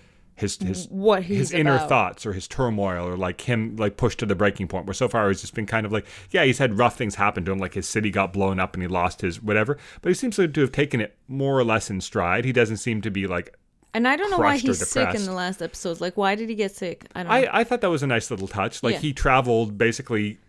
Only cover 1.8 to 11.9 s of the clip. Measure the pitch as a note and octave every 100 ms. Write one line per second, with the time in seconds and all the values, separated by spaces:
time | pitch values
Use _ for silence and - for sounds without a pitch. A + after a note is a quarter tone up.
1.8 | D3+ C3 F#2 - A2 F#2+ - - B2+ G#2
2.8 | G2 F2+ F2 F2+ F#2 F2+ - A#2 A2+ A2
3.8 | G#2+ - A#2 - G#2+ F#2 G2+ G2 F#2 F#2
4.8 | E2 F#2 A#2+ A2+ G2+ F#2+ - - G#2 A2+
5.8 | G#2+ G#2+ - - - - C3+ B2+ B2+ G#2
6.8 | A#2+ - G#2+ - G2+ G2 F2+ F#2+ F#2 G2
7.8 | F2+ A2 G#2+ G2 F#2+ G2 G2 F#2 F#2 F#2
8.8 | F2+ F2+ F2 - F#2 E2+ G#2 G#2 G#2+ C#3
9.8 | - - F3 F#3 B3+ G3+ F3 D3 C3 C#3+
10.8 | D3 B2 G#2+ _ - C3+ C#3 C3+ A#2 A2
11.8 | -